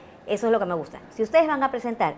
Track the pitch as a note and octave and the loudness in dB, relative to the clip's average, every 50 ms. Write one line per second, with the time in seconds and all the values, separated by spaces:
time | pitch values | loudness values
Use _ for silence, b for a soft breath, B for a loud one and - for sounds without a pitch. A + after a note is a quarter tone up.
0 | B B B B B - G#3 G#3 A#3 A3+ A3+ G#3 G3 F3+ F3 D#3+ C#3+ - - - | B B B B B -4 -4 -2 2 2 2 2 2 0 -2 -4 -4 -8 -12 -18
1 | - - - - A3 G#3+ D#4+ D#4+ D#4+ D#4 D4 C4+ C4+ C4+ C4+ A#3 B3 A#3+ A3+ - | -20 -16 -4 -4 -4 4 4 4 4 4 2 0 0 -2 -2 -4 -4 -6 -2 0
2 | G3 D3+ D3+ | 0 -2 -2